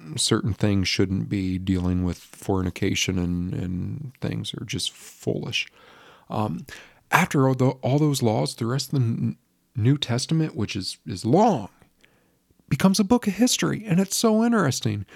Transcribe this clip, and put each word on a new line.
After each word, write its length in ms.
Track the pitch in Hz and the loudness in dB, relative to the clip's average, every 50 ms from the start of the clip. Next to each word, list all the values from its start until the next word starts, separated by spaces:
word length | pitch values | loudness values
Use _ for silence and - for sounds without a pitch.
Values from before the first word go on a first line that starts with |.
| - 110 151 | -12 -8 -4
certain 360 | 123 - - 113 107 - 117 98 | -2 0 2 2 2 2 0 -2
things 360 | - - 107 101 98 92 - | 0 2 2 2 2 2 2
shouldn't 400 | - - 101 95 95 98 110 113 | 2 0 0 2 0 -2 -2 -2
be 280 | 113 101 95 92 92 | -2 -2 -2 -2 -2
dealing 460 | 95 92 98 98 90 87 90 90 90 90 | -2 0 0 0 2 2 2 2 2 0
with 140 | 90 85 | 0 -2
fornication 1000 | - - - - - - - 98 92 92 90 - - 104 95 85 - - - 92 | -4 -10 -20 -20 -8 -4 -2 0 0 0 -2 -2 -2 -2 -2 0 0 0 0 0
and, 360 | 90 87 87 90 87 87 90 - | 0 0 0 -2 -2 -2 -4 -4
and 580 | - 87 90 90 87 95 98 - - 151 127 - - | -6 -6 -4 -4 -6 -6 -6 -8 -8 -10 -12 -12 -8
things 340 | - - - 113 107 - - | -8 -6 -6 -6 -6 -8 -10
are 120 | - 117 | -10 -10
just 260 | 110 - - - - | -8 -8 -6 -6 -8
foolish. 760 | - - - - - - - - - - - - 120 - - - _ - - - - - - - - - _ - | -10 -12 -20 -20 -16 -8 -4 -4 -4 -4 -4 -6 -6 -6 -6 -8 _ -20 -20 -20 -20 -20 -20 -20 -20 -20 _ -6
Um, 380 | - 110 107 104 156 175 - - - - - - _ _ _ - | -4 -2 -2 -2 -4 -6 -10 -14 -18 -20 -20 -20 _ _ _ 0
after 360 | - - 185 - - 151 131 | 2 2 2 2 2 2 2
all, 80 | 131 131 | 2 2
the, 140 | 123 127 131 135 - | 2 2 0 0 0
all 160 | - 120 135 | -2 0 2
those 240 | 147 156 151 139 131 | 2 2 2 0 2
laws, 340 | 123 113 107 123 151 147 - | 2 2 2 0 -2 -4 -4
the 120 | - 120 | -4 -4
rest 260 | 113 123 139 - - - | -2 -2 -4 -4 -2 0
of 60 | 139 | 0
the 60 | 123 | 0
N-, 320 | 113 117 - - 113 - - _ _ _ _ _ _ - | 0 0 -2 -2 -4 -4 -6 _ _ _ _ _ _ -4
New 220 | - 104 123 143 | 2 4 4 4
Testament, 580 | 151 - - 120 120 - - 160 160 160 151 - | 2 2 -2 -2 -2 0 0 0 0 0 0 -2
which 200 | 147 104 - - | -4 -4 -4 -4
is, 220 | 101 92 - - - - | -6 -6 -8 -10 -10 -10
is 180 | - 101 90 - | -10 -8 -4 0
long, 440 | 110 127 185 220 240 185 120 98 - _ _ _ _ _ _ _ _ _ _ _ _ _ _ _ _ _ _ _ - | 2 4 4 6 4 2 0 -4 -8 _ _ _ _ _ _ _ _ _ _ _ _ _ _ _ _ _ _ _ -4
becomes 300 | - - - 190 190 - | 0 4 4 4 4 4
a 40 | 208 | 2
book 220 | 185 247 240 - | 4 2 2 2
of 80 | 214 180 | 0 0
history, 500 | 190 247 240 - - - 156 147 151 214 | 2 2 2 2 2 0 0 -2 -2 -2
and 140 | 220 165 180 | 0 2 2
it's 160 | 196 - - | 2 0 0
so 280 | - - 226 214 220 226 | 0 2 4 4 4 4
interesting. 640 | 240 233 214 170 139 127 - - 113 104 104 101 - - | 4 4 4 2 2 0 0 -2 -2 -2 -4 -6 -10 -16